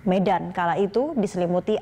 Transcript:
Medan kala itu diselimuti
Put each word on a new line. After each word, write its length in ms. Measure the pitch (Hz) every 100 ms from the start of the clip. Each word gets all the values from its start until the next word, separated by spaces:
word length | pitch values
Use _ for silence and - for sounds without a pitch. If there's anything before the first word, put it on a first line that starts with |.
| 208
Medan 480 | 185 185 175 170
kala 240 | 185 175 160
itu 320 | 196 226 294 285
diselimuti 560 | 190 180 175 180 185 214